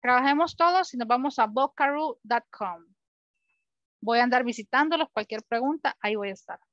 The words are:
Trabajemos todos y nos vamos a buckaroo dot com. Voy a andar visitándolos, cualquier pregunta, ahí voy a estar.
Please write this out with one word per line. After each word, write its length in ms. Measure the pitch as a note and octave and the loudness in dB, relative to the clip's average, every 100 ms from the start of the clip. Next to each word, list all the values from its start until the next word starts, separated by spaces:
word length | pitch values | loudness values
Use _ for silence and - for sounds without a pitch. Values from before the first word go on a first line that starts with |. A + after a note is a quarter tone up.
Trabajemos 540 | B3 B3 C4+ D4 E4 - | 4 2 4 2 0 2
todos 380 | E4+ F4+ F4+ | 2 2 0
y 40 | B3 | -6
nos 100 | A#3 | -2
vamos 300 | B3 C#4 C4+ | 0 0 0
a 100 | A3 | 0
buckaroo 680 | G#3+ C#4 - C#4 C#4+ D#4 - | 2 -2 0 -2 0 -4 -6
dot 220 | G#3+ A#3+ - | -4 -4 -4
com. 360 | - G3+ E3+ E3+ G3 _ _ _ _ _ _ _ _ _ _ | -10 -10 -10 -16 _ _ _ _ _ _ _ _ _ _ _
Voy 200 | G#3 A#3 | 0 2
a 40 | |
andar 220 | B3 B3 A#3+ | 2 2 0
visitándolos, 640 | A#3 G#3 B3+ D#4 E4 G#3+ | -6 -2 0 0 0 -4
cualquier 320 | - G#3+ A3 | -4 -6 -10
pregunta, 540 | - A#3 C4 D#4 - - | -6 -2 -2 -2 -4 -4
ahí 160 | G#3 G#3+ | -4 -4
voy 140 | G3+ | -6
a 40 | |
estar. 260 | G3 - F#3+ _ | -10 -14 -18 _